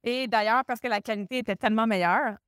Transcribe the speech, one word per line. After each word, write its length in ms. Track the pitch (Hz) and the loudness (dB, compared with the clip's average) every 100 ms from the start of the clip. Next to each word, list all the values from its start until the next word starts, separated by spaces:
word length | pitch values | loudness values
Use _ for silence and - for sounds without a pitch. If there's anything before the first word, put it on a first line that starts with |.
| 233 | -2
Et 220 | 254 254 | -4 0
d'ailleurs, 360 | 220 214 240 | 0 4 2
parce 160 | 262 240 | 0 -4
que 60 | 247 | -2
la 120 | 208 | -2
qualité 380 | 220 208 196 254 | -2 -6 -4 -4
était 180 | 226 190 | -4 -2
tellement 300 | 214 220 226 | 0 2 2
meilleure, 500 | 196 175 202 247 202 | 2 2 2 0 -6